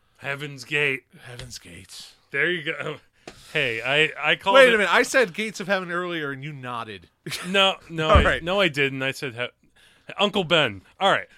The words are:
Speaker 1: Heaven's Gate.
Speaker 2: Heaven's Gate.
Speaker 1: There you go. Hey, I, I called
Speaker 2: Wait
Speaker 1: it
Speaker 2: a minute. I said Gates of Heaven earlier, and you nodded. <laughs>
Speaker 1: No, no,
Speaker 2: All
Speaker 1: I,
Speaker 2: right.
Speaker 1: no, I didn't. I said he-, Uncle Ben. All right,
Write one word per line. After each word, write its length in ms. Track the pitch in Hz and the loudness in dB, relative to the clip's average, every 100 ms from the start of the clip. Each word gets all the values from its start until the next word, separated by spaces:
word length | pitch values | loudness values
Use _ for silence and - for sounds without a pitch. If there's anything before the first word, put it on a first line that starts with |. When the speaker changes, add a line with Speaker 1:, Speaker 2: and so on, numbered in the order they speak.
| _ _ | _ _
Speaker 1:
Heaven's 460 | 139 139 147 139 | -10 -8 -10 -14
Gate. 400 | 117 147 147 131 - 160 - | -6 -2 -2 -2 -8 -20 -20
Speaker 2:
Heaven's 320 | 123 123 - | -16 -16 -16
Gate. 540 | 87 85 95 - - _ _ | -18 -20 -20 -20 -20 _ _
Speaker 1:
There 180 | 139 160 | -2 0
you 140 | 175 | -2
go. 340 | 151 147 147 139 _ _ - - - | -4 -8 -8 -12 _ _ -20 -20 -6
Hey, 300 | 156 131 113 | -2 -2 -2
I, 500 | 123 147 156 139 151 | 0 2 2 0 -2
I 40 | 170 | 0
called 200 | 185 262 | 4 8
Speaker 2:
Wait 140 | 254 | 8
Speaker 1:
it 60 | 220 | 6
Speaker 2:
a 20 | |
minute. 160 | 185 | 4
I 100 | 202 | 2
said 300 | 254 269 208 | 2 2 2
Gates 260 | 165 220 - | 0 -6 -6
of 80 | 190 | -2
Heaven 240 | 196 175 | -2 -2
earlier, 400 | 175 180 165 143 | -6 -4 -6 -6
and 120 | 135 | -8
you 100 | 147 | -10
nodded. 540 | 143 127 120 110 98 - _ 165 | -12 -10 -8 -10 -12 -18 _ -12
<laughs> 220 | - 180 | -10 -2
Speaker 1:
No, 280 | 196 190 170 - | 2 2 2 -6
no, 200 | 165 156 | -4 4
Speaker 2:
All 80 | - | 6
Speaker 1:
I, 60 | |
Speaker 2:
right. 200 | 147 131 | 6 0
Speaker 1:
no, 160 | 165 202 | -2 0
I 60 | 185 | 0
didn't. 340 | 143 139 135 | 0 -2 -2
I 100 | 135 | -6
said 220 | - 139 110 | -6 -8 -8
he-, 800 | 120 - _ _ _ _ - - | -8 -10 _ _ _ _ -12 -2
Uncle 260 | 202 208 | -2 0
Ben. 380 | 160 170 131 98 - - | 2 2 2 -2 -14 0
All 100 | 190 | 2
right, 160 | 131 92 | 2 0